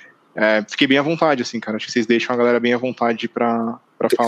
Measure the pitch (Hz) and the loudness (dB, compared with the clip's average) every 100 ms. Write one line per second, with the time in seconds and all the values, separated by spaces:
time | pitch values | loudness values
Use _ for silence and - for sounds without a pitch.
0 | - _ _ - 110 107 107 - 139 139 | -20 _ _ -2 2 2 0 0 2 2
1 | 143 165 160 139 120 117 110 107 - 123 | 2 0 2 0 -2 -6 -6 -6 -4 -2
2 | 110 117 - 123 120 120 120 120 127 117 | 2 0 0 0 2 2 2 0 -2 -2
3 | 117 113 117 - 120 117 113 120 _ - | -2 -2 -4 -2 -2 0 -4 -8 _ -4
4 | - - | -2 2